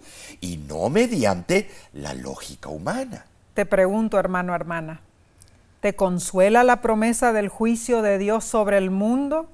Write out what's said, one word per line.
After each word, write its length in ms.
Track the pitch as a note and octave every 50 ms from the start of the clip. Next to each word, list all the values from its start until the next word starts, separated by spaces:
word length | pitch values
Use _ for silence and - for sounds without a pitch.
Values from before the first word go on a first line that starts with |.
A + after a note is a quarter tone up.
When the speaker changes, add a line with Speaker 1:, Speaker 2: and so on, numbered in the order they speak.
| - - - - - - - -
Speaker 1:
y 180 | F2+ F2+ E2+ D#2
no 320 | D2 C#2+ D2+ D#2+ F#2 A#2+
mediante 800 | D#3 A3 B3+ A#3+ A#3 D3+ A2 G2+ F#2 F2+ F2 - F3+ G3+ G#3+ - - - - -
la 220 | - C#2+ C#2+ D2 C2+
lógica 540 | B1+ B1 C2 C2+ - - - D2 - - C#2
humana. 560 | D2+ D#2 F2 C#3+ G#3 C4 C4+ B3 G3 - - _ _ _ _ _ -
Speaker 2:
Te 100 | G#3 G3
pregunto, 540 | - G3+ F#3+ F#3 F#3 G3+ A3 A3+ G#3 G#3+ G3
hermano, 360 | F#3 F#3 F#3 F3+ F3+ F3+ F3
hermana, 460 | - D#3+ E3+ E3+ E3 D#3+ D#3 E3 - - _ _ _ _ _ _ - - _ _ _ _ _ _ _
¿te 160 | - G3+ F#3+
consuela 640 | - G3 F#3 F3+ F3 - - - F#3 F#3+ G3+ A3+ A#3+
la 200 | B3 B3 A#3+ A#3+
promesa 500 | - A3+ A3 G#3+ A3 A#3 A3+ - B3+ A#3+
del 160 | A3 G#3+ G3+ F#3
juicio 540 | - - A3+ A#3 A#3 A3+ - - B3 A3+
de 160 | G#3+ G3+ G3+ F#3+
Dios 260 | G3+ G#3 A3 A3 -
sobre 320 | - - A3 G#3 G3+ G3+
el 140 | G3 F#3+ F#3+
mundo 600 | F#3+ G3 G#3 A3+ B3 C4+ C#4+ C#4 D4+ D#4+ D#4+ -